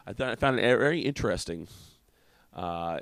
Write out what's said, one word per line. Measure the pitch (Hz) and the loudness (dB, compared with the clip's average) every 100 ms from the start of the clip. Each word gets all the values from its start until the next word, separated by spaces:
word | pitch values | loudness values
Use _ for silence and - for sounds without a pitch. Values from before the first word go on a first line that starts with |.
| - | -14
I | |
thought, | - 127 | -6 -4
I | 113 | 0
found | 139 127 | 2 4
it | |
very | 120 120 143 165 | 4 6 4 2
interesting. | 139 143 110 87 - 85 80 - - _ _ _ _ _ _ | -2 -2 -2 -2 -4 -8 -10 -18 -20 _ _ _ _ _ _
Uh, | - 90 85 85 78 | -10 -6 -4 -4 -6